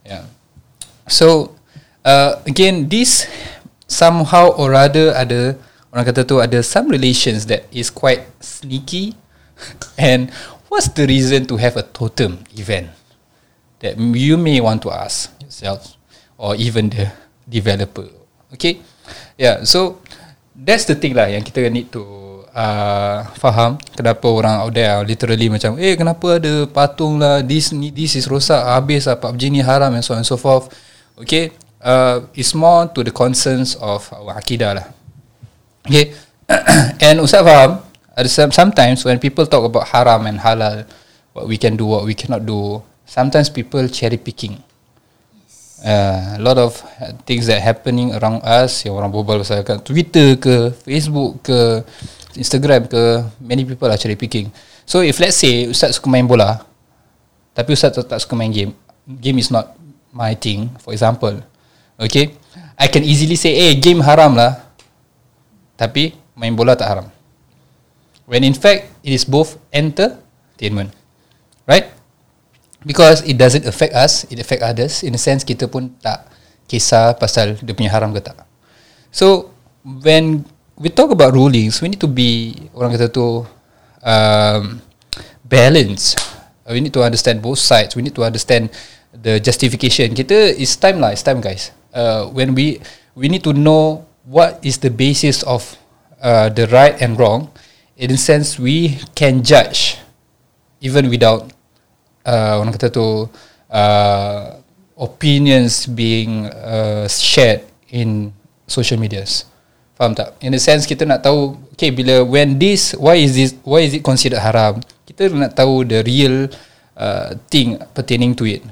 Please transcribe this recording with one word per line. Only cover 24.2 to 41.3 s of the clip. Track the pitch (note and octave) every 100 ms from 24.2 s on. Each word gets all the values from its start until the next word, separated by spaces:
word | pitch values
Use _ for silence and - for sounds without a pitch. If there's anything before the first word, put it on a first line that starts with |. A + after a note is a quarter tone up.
| B2
orang | A2+ G#2+ G#2+ G2
out |
there | A2+ A2+
are | G2+ G#2
literally | A2+ A#2 A2+ A2+
macam, | G#2+ A2 A#2
"Eh, | F#3+ F3
kenapa | E3 E3 F3 E3+
ada | D#3 D3+ C#3+
patung | C#3+ C#3+ C#3+ D#3+ D3+
lah, | C#3+ C#3+
this | C3 D3+ D3+
ni, | D3+ D3
this | C#3 D#3 C3+
is | B2+
rosak, | C3 C3+ D3+
habis | B2 B2+ C#3 D3 C3+
lah | A#2+
pub | A#2 A#2+
G | C3+
ni, | C#3+
haram," | B2+ C3+ C#3
and | A#2+ A#2
so | A2+
on |
and | A#2
so | B2
forth. | C#3 C3 B2+ - _ _ _ _
Okay, | A#2 D#3+ D#3+ - _ _
uh, | B2 C3 B2+ B2 A#2+
it's | - B2+ D#3+
more | E3 E3+ E3+
to | D3
the | B2
concerns | - B2+ B2+ - B2+ B2+ -
of | G#2+ G#2 - A2
our | G#2 F#2+
akidah | - A#2+ A2 G2
lah. | F2 - - - _ _ - _ _ _
Okay, | - D3 D3 - _ _ _
<clears throat> | - - D#3+ B2+ - D3+
and | -
Ustaz | D3 G3+
faham, | F3 D3 C3+ F#3 - _ _ -
ada | B2+
some-, | - D3
sometimes | C3+ F#3 G#3 B2 B2+ B2+
when | B2
people | C#3 C3+ D3+
talk | C#3
about | A#2 A2+ -
haram | B2 B2 A2+ A2
and | G#2
halal, | A2+ A2+ G#2+ G#2+ G#2+ - _ _ _